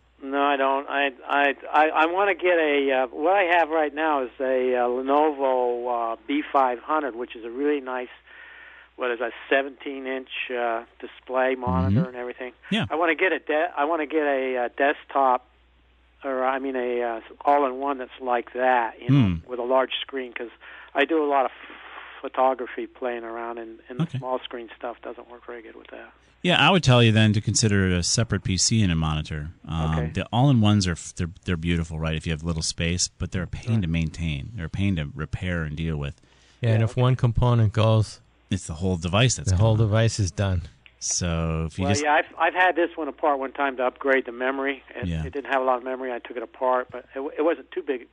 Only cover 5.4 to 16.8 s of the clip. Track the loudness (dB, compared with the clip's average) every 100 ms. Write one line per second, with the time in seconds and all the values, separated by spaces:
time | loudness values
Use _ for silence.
5.4 | 0 2 0 -2 -2 -2 -4 -6 -4 -4
6.4 | 0 2 2 0 -2 -2 -2 -6 -10 -10
7.4 | -10 -4 0 0 -2 -8 -8 -14 -20 -20
8.4 | -20 -20 -20 -20 -20 -6 -4 -2 -4 -6
9.4 | 0 0 0 -6 -10 -8 -6 -6 -6 -8
10.4 | -6 -4 -2 -2 -6 -16 -18 -16 -6 0
11.4 | 0 0 0 2 2 2 2 -4 -10 -10
12.4 | -12 -14 -6 -4 -2 0 2 2 2 0
13.4 | 0 0 0 0 0 0 -2 0 0 0
14.4 | 0 -2 -4 0 0 0 -2 2 4 2
15.4 | -2 _ _ _ _ _ _ _ -6 -2
16.4 | 0 -2 -4 -4